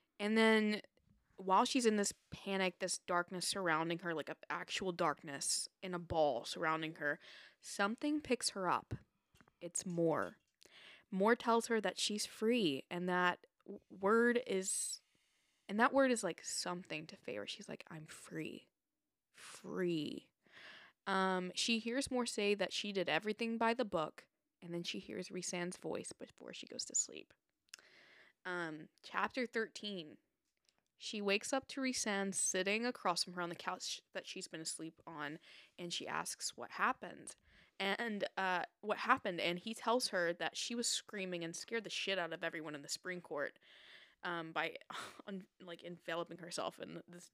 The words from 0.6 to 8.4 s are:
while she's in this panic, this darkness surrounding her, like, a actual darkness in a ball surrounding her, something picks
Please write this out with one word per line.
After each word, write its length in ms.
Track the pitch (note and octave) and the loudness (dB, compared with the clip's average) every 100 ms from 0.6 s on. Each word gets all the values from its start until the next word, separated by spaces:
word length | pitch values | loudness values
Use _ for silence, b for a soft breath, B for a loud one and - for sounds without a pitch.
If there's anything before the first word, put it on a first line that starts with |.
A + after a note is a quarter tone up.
| G#3+ G#3 - _ _ _ _ - | 6 2 -4 _ _ _ _ -8
while 300 | F#3+ F#3+ B3 | 4 6 6
she's 180 | C4+ | 6
in 120 | A#3 G#3+ | 6 6
this 160 | G3+ - _ | 2 -2 _
panic, 480 | - G3+ G3 F#3 - | -10 -4 0 0 0
this 220 | F3+ - - | -4 -4 2
darkness 400 | F3 F3 F#3 - | 2 2 -2 -2
surrounding 520 | G3+ F3+ D#3 E3 E3+ | 0 2 2 2 0
her, 160 | F3 | -2
like, 160 | D#3+ C#3+ | -4 -4
a 60 | D#3 - | -8 -6
actual 420 | D3+ F3+ - F#3+ | -6 -4 -2 -2
darkness 760 | F3 E3 C#3+ D#3+ C#3 - - - - | 2 2 2 -4 -4 -2 -2 -4 -8
in 100 | F#3+ | -6
a 60 | F3 | -6
ball 480 | E3 E3+ D3 A#2 - | 0 4 4 4 -2
surrounding 480 | F#3 D#3+ D#3+ D#3+ | 0 0 2 -2
her, 240 | D#3+ D3 D#3 B B B B | -2 -2 -2 B B B B
something 640 | - - G3+ A#3 D4 D4+ | -12 0 0 2 0 0
picks 280 | - B3 | 2 0